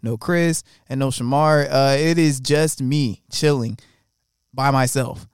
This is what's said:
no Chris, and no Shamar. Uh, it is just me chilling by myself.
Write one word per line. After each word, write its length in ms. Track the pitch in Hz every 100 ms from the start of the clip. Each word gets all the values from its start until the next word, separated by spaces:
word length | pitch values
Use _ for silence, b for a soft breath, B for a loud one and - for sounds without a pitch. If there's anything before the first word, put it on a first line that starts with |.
no 160 | 117 113
Chris, 460 | - 175 170 160 - b b
and 100 | 131
no 100 | 135
Shamar. 580 | 131 123 139 156 151 139
Uh, 280 | 135 139 139
it 180 | 160 170
is 220 | 156 135
just 420 | 127 147 156 -
me 400 | 127 147 131 95 _
chilling 460 | - 151 143 113 107 b b b _ _ _ _ 127
by 160 | 135
myself. 560 | 135 127 139 - - -